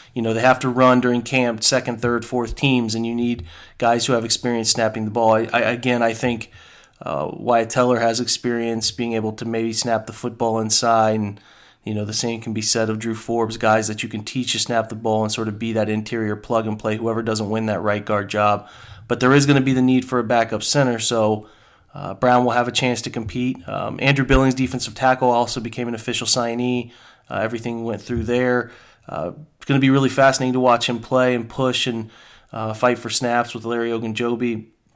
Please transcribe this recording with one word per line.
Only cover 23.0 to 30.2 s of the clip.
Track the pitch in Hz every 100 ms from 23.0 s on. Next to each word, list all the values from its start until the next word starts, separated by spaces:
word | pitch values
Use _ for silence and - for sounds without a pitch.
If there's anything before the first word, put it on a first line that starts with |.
to | 117
compete. | 120 110 123 123 131 -
Um, | 98 98 -
Andrew | 131 135 135
Billings, | 135 135 127
defensive | 127 127 - 107
tackle, | 131 127 127
also | 120 117 127
became | 113 110 120
an | 113
official | 113 113 117
signee. | 131 117 117 123 123 120 - - _ -
Uh, | 101
everything | 110 120 117 117 113
went | 98
through | - 120
there. | 113 120 127 123 120 - - _ -
Uh, | - 85 - 156 _
it's | -
gonna | 139
be | 135
really | 135 131
fascinating | 139